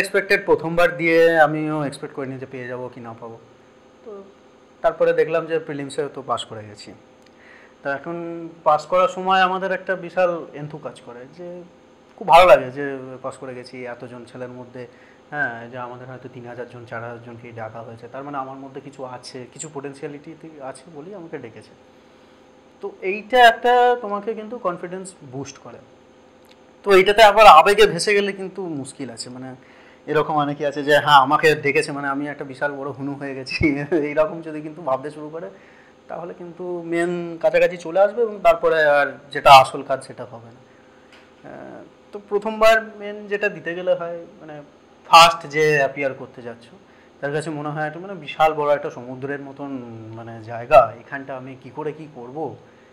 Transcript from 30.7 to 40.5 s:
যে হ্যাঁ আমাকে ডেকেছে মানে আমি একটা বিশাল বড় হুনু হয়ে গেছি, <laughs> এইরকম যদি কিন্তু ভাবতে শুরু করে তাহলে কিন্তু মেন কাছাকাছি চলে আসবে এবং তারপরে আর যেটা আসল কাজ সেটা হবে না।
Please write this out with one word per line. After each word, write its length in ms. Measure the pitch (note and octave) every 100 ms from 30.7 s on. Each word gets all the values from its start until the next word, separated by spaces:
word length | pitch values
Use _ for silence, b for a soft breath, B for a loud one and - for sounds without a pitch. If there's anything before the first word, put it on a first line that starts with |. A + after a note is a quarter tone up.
| C#3+
যে 140 | C#3+ D3
হ্যাঁ 220 | C#3 C#3+ C3
আমাকে 280 | D3 D#3+
ডেকেছে 380 | D3 C#3 D3+ D3+
মানে 160 | C#3+ C#3
আমি 200 | C#3 D3
একটা 160 | C#3
বিশাল 280 | C#3 C3 D3
বড় 180 | C#3 C#3+
হুনু 240 | C3+ C#3
হয়ে 200 | C#3 C#3
গেছি, 400 | C3+ B2+ - D#3+ C#3
<laughs> 240 | C#3+ E3+ D3
এইরকম 340 | D3 D#3 E3
যদি 180 | D#3+ D3+
কিন্তু 220 | D#3 D#3
ভাবতে 280 | D3+ C3 D3
শুরু 180 | D3+ D3+
করে 220 | E3 F#3+ - B B B B -
তাহলে 260 | E3 F3
কিন্তু 480 | F#3 F3 E3 F3+ F3 E3
মেন 520 | E3+ F3 F3 E3+ E3
কাছাকাছি 340 | D#3+ E3 E3+ F3+
চলে 240 | D#3+ F3+
আসবে 220 | G3+ A3
এবং 180 | A3+ G#3
তারপরে 420 | F3 E3 E3+ D#3+
আর 220 | D3+ C#3+ C#3 B2+ -
যেটা 200 | D3 C#3+
আসল 320 | C3+ B2+ C#3+
কাজ 240 | C3+ C3 -
সেটা 180 | B2+
হবে 220 | A#2 A#2
না। 140 | A2+